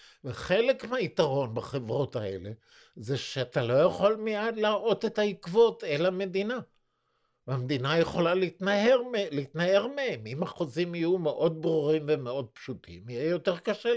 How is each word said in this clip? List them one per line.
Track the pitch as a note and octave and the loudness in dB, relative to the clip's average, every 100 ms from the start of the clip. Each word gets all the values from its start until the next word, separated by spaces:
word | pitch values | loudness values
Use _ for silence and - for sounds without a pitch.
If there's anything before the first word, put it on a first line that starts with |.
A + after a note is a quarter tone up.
| - _ | -20 _
וחלק | C3 A#2 - G3 B3 C4 | -10 -6 0 2 4 0
מהיתרון | A3+ B3+ F3 - D3+ C#3 B2 | -2 -4 -2 0 2 2 -2
בחברות | A2+ - C3+ A2 C3 C3+ A#2+ | -4 -6 -6 -4 -2 -2 -4
האלה, | G#2 F#2+ G2 A2 _ - _ - | -6 -6 -10 -14 _ -20 _ -12
זה | A2 C#3 | -6 -4
שאתה | - C3+ B2 D3+ | -4 -6 -4 -2
לא | A#2+ | 2
יכול | C3 F3 E3 G3+ G#3+ | 4 4 4 2 2
מיד | A3 G#3 A3+ A3+ | -2 -2 -4 0
להראות | G#3+ G#3 A3 G3 | 0 2 0 0
את | A3 A3 | -2 0
העקבות | G#3 F#3+ E3+ G#3 A#3 G#3+ | -2 -2 0 4 6 4
אל | F#3 C#3+ F3 | -2 0 2
המדינה. | F#3 G3 F#3+ G#3 B3 - _ _ _ _ _ _ _ - | 0 -2 -2 -2 -6 -10 _ _ _ _ _ _ _ -6
והמדינה | C3 B2+ C#3 C3+ E3 | -4 -2 -2 2 2
יכולה | E3 E3+ E3+ | 2 2 2
להתנער | F#3 F3 - F#3+ G3+ A3+ B3+ | 2 0 -2 0 2 4 4
מ-, | B3 A3+ F3+ | 2 -2 -2
להתנער | C#3+ C3+ D#3 F3 G3 A#3 | -4 -4 -2 4 4 2
מהם. | C#4+ B3+ B2 A2 | -4 -4 -4 -6
אם | C#3 | -6
החוזים | F3+ - D#3 D3+ F3 | -6 -4 -4 -2 -2
יהיו | E3+ E3 F#3 | 0 2 2
מאוד | D#3 - E3 D#3+ | 0 2 0 2
ברורים | E3 D#3+ D3 D#3 D3 | 0 2 2 2 2
ומאוד | D3+ B2 C3+ A#2+ | -2 -2 -6 -6
פשוטים, | - - G#2 - E2+ A2 | -12 -12 -12 -12 -18 -10
יהיה | B2 D#3 | -4 -2
יותר | F3 G3 E3+ | 0 0 -2
קשה | - G3+ A#3 | -2 -2 0